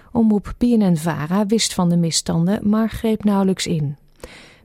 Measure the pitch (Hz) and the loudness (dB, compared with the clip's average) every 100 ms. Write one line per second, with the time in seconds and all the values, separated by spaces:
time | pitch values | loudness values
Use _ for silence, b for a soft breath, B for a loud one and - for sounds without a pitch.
0 | B 233 220 208 - - 240 233 196 170 | B 0 2 2 -2 -2 0 2 2 2
1 | 165 151 151 185 208 220 - - 175 175 | -2 -4 -2 -2 0 0 0 0 2 2
2 | 170 - - 170 170 208 208 214 226 - | 0 -2 -2 0 0 0 0 0 0 -2
3 | 226 220 208 196 190 185 - 170 143 147 | -2 0 0 2 2 0 -2 -4 -4 -6
4 | _ B B B B B | _ B B B B B